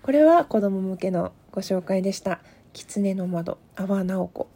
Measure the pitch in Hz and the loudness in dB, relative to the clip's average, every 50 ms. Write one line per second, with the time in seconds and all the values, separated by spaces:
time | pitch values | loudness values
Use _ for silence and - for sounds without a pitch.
0 | - 269 277 294 311 320 339 349 - - - 214 202 196 196 190 190 190 190 175 | -2 2 4 6 8 8 8 6 4 2 0 0 2 0 0 -2 -2 -4 -4 -4
1 | 185 190 185 170 180 - - _ _ _ - 196 196 - 190 185 180 - 190 190 | -2 -2 0 -2 -2 -4 -8 _ _ _ -10 -8 -4 -2 -2 -2 -2 -2 -2 0
2 | 185 196 190 - - 190 170 - - - - - _ _ - - - - - 208 | 0 -2 -4 -4 -4 -6 -6 -6 -10 -16 -20 -20 _ _ -20 -20 -14 -8 -4 -2
3 | 196 196 190 190 180 185 175 170 170 - - - _ _ - - 190 190 196 196 | 0 0 0 -2 -4 -4 -4 -4 -4 -6 -8 -10 _ _ -12 -8 -4 -2 -2 -2
4 | 185 185 190 185 180 180 - - - - _ | -2 -2 -2 -4 -4 -6 -6 -10 -10 -10 _